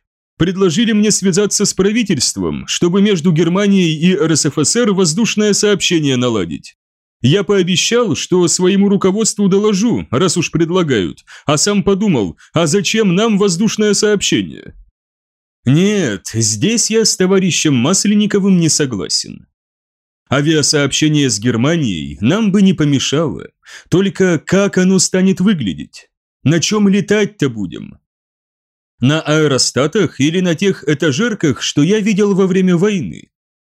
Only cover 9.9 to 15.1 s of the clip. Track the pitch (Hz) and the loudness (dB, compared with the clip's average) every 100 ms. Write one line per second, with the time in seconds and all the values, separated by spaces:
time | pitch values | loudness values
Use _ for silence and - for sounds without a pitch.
9.9 | 131 82 127 175 180 147 156 165 185 160 | -2 -2 -2 0 -2 -2 -2 0 0 0
10.9 | 120 85 - _ - - 147 - 208 180 | 0 -2 -8 _ -10 -4 -2 0 0 0
11.9 | 196 214 139 92 - - 151 165 196 165 | 0 0 0 -2 -8 -6 -2 0 0 0
12.9 | 220 208 170 226 202 208 170 220 - 208 | 0 0 2 0 2 0 0 -2 0 0
13.9 | 202 - 208 - 120 87 60 - - - | 2 0 0 0 -2 -2 -10 -18 -20 -20
14.9 | _ _ | _ _